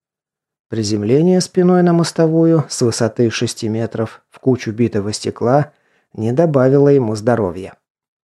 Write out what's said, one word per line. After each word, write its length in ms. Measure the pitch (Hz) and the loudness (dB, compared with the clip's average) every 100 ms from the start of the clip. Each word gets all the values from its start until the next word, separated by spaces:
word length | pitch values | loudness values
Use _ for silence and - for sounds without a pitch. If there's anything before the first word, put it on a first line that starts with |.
| _ _ _ _ _ _ _ | _ _ _ _ _ _ _
Приземление 720 | 110 104 107 104 139 175 185 | -6 -2 -2 0 2 2 2
спиной 420 | - 185 180 180 | 0 0 2 4
на 100 | 175 | 4
мостовую 720 | 170 160 - 165 165 165 165 135 | 2 0 0 0 2 4 2 0
с 120 | - | -2
высоты 480 | 120 - 113 - 117 | -2 0 -2 0 -2
шести 400 | - 117 - 110 | 0 -6 -6 -6
метров 540 | 113 113 110 113 - _ | -4 -6 -6 -8 -8 _
в 100 | - | -4
кучу 320 | 135 123 117 | -2 -2 -2
битого 420 | 110 117 107 101 | -2 -2 -2 -6
стекла 580 | 104 107 - 113 143 147 _ _ _ _ | -6 -8 -4 0 0 0 _ _ _ _
не 180 | - 110 | -8 -4
добавило 580 | 131 170 139 131 143 143 | 0 0 2 2 4 4
ему 260 | 143 110 107 | 2 0 -2
здоровья. 580 | 110 117 95 85 92 - _ _ _ _ | -2 -2 -2 -6 -14 -18 _ _ _ _